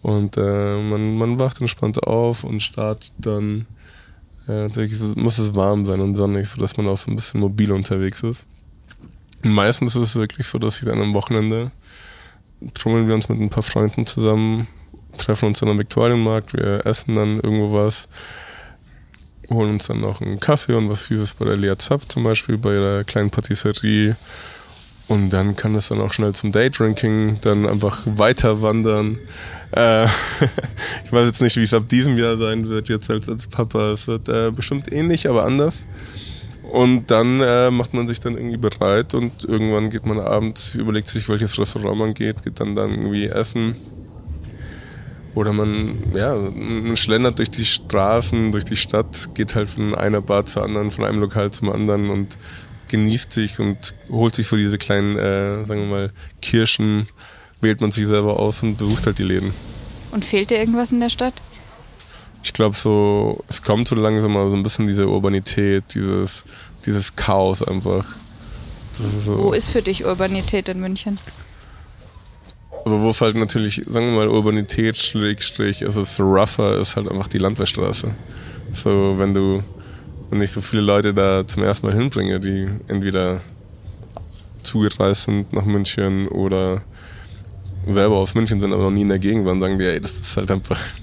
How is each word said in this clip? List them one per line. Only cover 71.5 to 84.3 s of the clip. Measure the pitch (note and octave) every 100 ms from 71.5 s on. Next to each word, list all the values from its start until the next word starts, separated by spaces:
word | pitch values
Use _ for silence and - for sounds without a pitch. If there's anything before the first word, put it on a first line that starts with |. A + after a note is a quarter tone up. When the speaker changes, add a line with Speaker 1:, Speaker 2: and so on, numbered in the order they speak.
| - - - - - - - - - - - - - A2+
Speaker 1:
Also | G#2+
wo | A2
es | A2
halt | A#2 A2
natürlich, | G#2+ A2+ G#2+ G#2 -
sagen | A#2 A#2+
wir | A2+
mal, | G#2+
Urbanität, | A2 G#2+ G#2+ G2+ - A2+ A2
Schrägstrich, | - A2+ G#2 G#2 - - G#2 G2
es | G2 G#2
ist | G2 -
rougher, | G2 F#2+ G#2+ - G2+ G2+
ist | G2 -
halt | G#2
einfach | F#2+ G2
die | G2+
Landwehrstraße. | F#2+ G#2+ G2 - F#2+ - - G#2+ - - - - -
So, | - G#2 G2+ G2 F#2+
wenn | G2
du, | G2 F#2+ G2 G2 - - - - - -
wenn | G#2
ich | G2+
so | A2
viele | - A2
Leute | G2+ G2+ G#2
da | G2+ G2 F#2+ F#2
zum | -
ersten | G2+ G2 G#2
Mal | G#2
hinbringe, | C3+ G#2 F#2+ F#2+
die | G2 G2 F#2+ G#2 -
entweder | G2 G2 F#2+ F#2 F#2 - - - - - - - - -